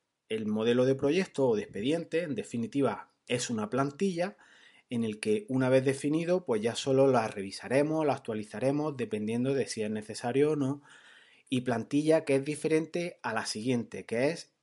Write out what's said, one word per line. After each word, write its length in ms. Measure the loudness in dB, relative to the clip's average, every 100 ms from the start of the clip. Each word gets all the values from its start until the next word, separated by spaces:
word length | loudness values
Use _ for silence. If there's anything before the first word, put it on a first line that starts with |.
| _ _ -8
el 160 | -4 -2
modelo 380 | 0 4 4
de 120 | 4 4
proyecto 500 | 2 2 0 0 2
o 100 | 2
de 60 |
expediente. 640 | -2 -4 -2 -2 -2 -4
En 100 | -4
definitiva, 760 | -6 -6 -6 -4 0 0 0 -10 _ -4
es 220 | -4 -2
una 200 | -4 -2
plantilla 680 | -2 -2 0 -2 -2 -4 -6 -20 -20 -20 -20 -6
en 140 | -4
el 160 | -2 -4
que 260 | 0 0 0
una 200 | 0 4
vez 160 | 4
definido, 600 | 4 0 0 0 0 0
pues 160 | 0 0
ya 140 | 0
solo 320 | -2 2 4 6
la 220 | 4 2
revisaremos, 760 | -6 -10 -10 0 2 2 0
la 100 | 0
actualizaremos, 800 | -2 -4 -6 -6 -2 0 0 -2 -4
dependiendo 580 | -4 -4 -2 -2 0
de 120 | 0 -2
si 160 | -4
es 80 | -4
necesario 600 | -4 -8 -8 -2 2 2
o 60 | 2
no, 260 | 0 -2 -8 -20 -20 -20 -20 _ -4
y 60 | -2
plantilla 640 | 0 -2 0 0 4 2
que 120 | 4 0
es 100 | 0
diferente 720 | -4 0 0 0 -4 -6 -6
a 120 | -4
la 100 | -4
siguiente, 600 | -4 -4 0 0 -2 -10 -6
que 240 | 0 0
es 240 | -2 -12 _